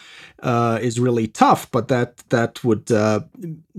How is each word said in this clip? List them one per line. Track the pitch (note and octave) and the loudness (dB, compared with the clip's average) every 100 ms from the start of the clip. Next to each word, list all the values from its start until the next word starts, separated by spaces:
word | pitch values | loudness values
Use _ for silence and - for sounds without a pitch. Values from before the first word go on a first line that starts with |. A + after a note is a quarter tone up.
| - - - - | -18 -20 -20 -10
uh, | C#3 A#2+ A#2 A2+ | -4 0 0 0
is | A#2+ A#2 | -2 0
really | B2+ A#2+ A2 | 0 0 -2
tough, | - C#4 C#3 - | 2 2 2 0
but | B2 G#2 | -4 0
that, | B2 B2 - - | 0 -2 -6 -4
that | A#2+ A#2 - | 0 0 -2
would, | B2 G#2+ - | -2 0 0
uh, | A2 G#2+ G#2+ - - F3 A#2+ _ | 2 2 0 -4 -12 -14 -14 _